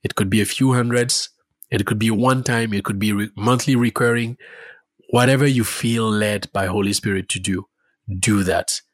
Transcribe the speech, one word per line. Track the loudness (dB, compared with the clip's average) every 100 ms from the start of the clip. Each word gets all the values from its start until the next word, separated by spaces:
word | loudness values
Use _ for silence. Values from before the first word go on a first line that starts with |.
It | -4 -2
could | 0
be | 0
a | 0
few | 2 2
hundreds, | 2 2 0 0 -2 -6 _ _ _ -6
it | -4 -2
could | 0
be | 0
one | 2 2 2
time, | 0 -2 0
it | -4 -4
could | -2
be | -2
re-, | -2 -4 -2
monthly | 0 0 2 2
recurring. | 2 2 0 0 -4 -10 -18 -20 -20 -20 _ _ 0
Whatever | 2 4 4 4
you | 2 0
feel | -2 -2 0 0
led | 0 0 -2 -4
by | -4 -2
Holy | 0 0
Spirit | -2 -2 -4 -4
to | -6
do, | -4 -4 -6 _ _ _ -10 -4
do | 0 2
that | 2 -2 -2 -10 _